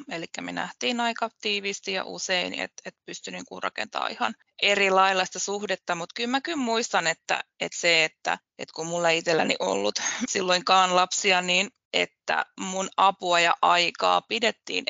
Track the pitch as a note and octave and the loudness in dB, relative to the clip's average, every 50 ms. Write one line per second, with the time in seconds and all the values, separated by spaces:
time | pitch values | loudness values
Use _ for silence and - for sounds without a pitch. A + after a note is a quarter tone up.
0 | C#4+ - F#3 E3 E3+ - - - - - - F3 E3 - - - - B3 B3 A#3+ | -4 -8 -10 -10 -10 -10 -10 -10 -10 -8 -6 -6 -6 -8 -8 -6 -4 -4 -2 -2
1 | A#3+ A#3 A3+ - A#3 A3+ - _ - G#3+ G#3 G3+ G3 G3 G3 - - - F#3+ F#3 | -2 -2 -2 -4 -6 -8 -8 _ -6 -4 -4 -4 -4 -6 -8 -8 -6 -6 -4 -4
2 | - - F3+ F3 - - F#3 F3+ F3+ - - - - - _ - - F#3 - _ | -6 -6 -8 -8 -4 -2 -2 -2 -2 -2 -4 -6 -6 -8 _ -12 -16 -16 -16 _
3 | _ - F3 - - - F3+ F3+ - - - F3+ F#3 - - - G#3+ G#3+ - - | _ -16 -16 -14 -12 -12 -12 -12 -12 -12 -10 -6 -6 -6 -4 -6 -8 -6 -6 -4
4 | - - - - B3 B3+ A3 - _ _ _ - - G3 G3+ G3+ G3+ F#3+ F#3+ F#3+ | -4 -4 -4 -4 -4 -4 -4 -6 _ _ _ -2 0 2 2 4 4 4 4 6
5 | F#3+ F#3+ F#3+ F#3 F#3 - - F#3 - - G3+ G3+ G#3 G3+ F#3+ - _ - F3 E3+ | 4 4 4 2 0 -2 -4 -6 -6 -6 -4 -4 -4 -4 -6 -4 _ -4 -6 -4
6 | E3+ - - - A#3+ A#3+ B3+ C4+ - E4+ E4+ D4 B3+ A3+ A3+ A3+ A#3+ - - F#3+ | -6 -8 -8 -6 -4 -2 -2 -2 -2 -2 -4 -2 -2 0 0 0 0 0 0 0
7 | E3+ D#3+ E3 - _ - F3 - - _ _ - F3 E3+ - - - F3 E3+ D#3+ | 0 0 -2 -2 _ -4 -4 -4 -4 _ _ -8 -8 -8 -4 -2 2 4 4 4
8 | D#3 D#3+ - _ - E3+ F3 F#3 _ _ _ - C#3 - - - D#3+ E3 E3+ F3 | 4 2 -2 _ -4 -4 -4 -4 _ _ _ -14 -14 -12 -10 -8 -6 -4 -2 0
9 | E3+ E3 E3 E3 E3+ F3 E3 D#3+ F#3 E3 E3 - - F#3 G3 G3 G3+ - - - | 2 2 2 2 2 2 2 2 2 2 0 0 0 0 0 0 0 -2 -2 -2
10 | - - - - A3 - - G#3 F#3 F#3 F3+ F3+ F3 - F#3 F#3+ F#3 F#3 F3+ F3+ | -4 -4 -4 -4 -4 -4 -2 -2 0 2 2 2 2 4 4 4 6 6 4 4
11 | F3+ F3+ - - - G3+ F#3 F3+ F3+ F3+ F3+ F3+ G3 - - _ _ _ - - | 2 2 0 0 2 2 4 4 2 2 2 0 0 -2 -6 _ _ _ -2 -2
12 | F3+ - _ _ _ - - - - - _ - G3 F#3+ F#3 F#3+ F#3+ F#3+ - - | -2 -2 _ _ _ -2 0 0 0 -2 _ -8 -8 -6 -4 -4 -4 -2 2 4
13 | F#3+ G3 F#3+ - G3 F3+ F3 E3+ E3+ E3+ - - - F3 F3 F3 F3 E3+ - - | 4 4 4 2 0 2 4 4 4 4 4 4 4 4 4 4 4 2 0 0
14 | F#3 - - F3+ - - G#3+ A#3 A3+ A3 G#3 _ _ - F3+ - F3 - | 2 2 2 2 0 -2 -2 -2 0 0 -2 _ _ -6 -6 -4 -4 -4